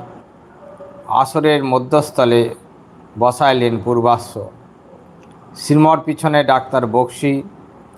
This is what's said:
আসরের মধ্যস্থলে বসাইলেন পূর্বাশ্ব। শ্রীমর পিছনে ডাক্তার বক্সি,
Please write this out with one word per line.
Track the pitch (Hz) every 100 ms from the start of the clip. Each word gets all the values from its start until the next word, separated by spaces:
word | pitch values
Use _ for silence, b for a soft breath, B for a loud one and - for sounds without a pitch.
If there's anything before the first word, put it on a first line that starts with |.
| - - - - - - - - - - -
আসরের | 113 135 160 151 147
মধ্যস্থলে | 135 127 127 151 147 - 123 120 117 - - - - - - 107
বসাইলেন | 123 123 143 127 120 113
পূর্বাশ্ব। | 110 120 120 117 - 110 - - - - - - - - - - - -
শ্রীমর | - 151 156 160
পিছনে | - 147 160 151
ডাক্তার | 135 131 - 131 120
বক্সি, | 120 123 - 143 139 165 - - - -